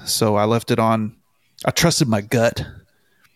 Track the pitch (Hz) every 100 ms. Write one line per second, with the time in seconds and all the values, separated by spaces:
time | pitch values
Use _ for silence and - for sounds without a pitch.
0 | - - 107 104 107 117 - 117 113 113
1 | 107 - _ _ _ - - - 170 -
2 | 135 107 107 123 117 - - - - _
3 | _ _ _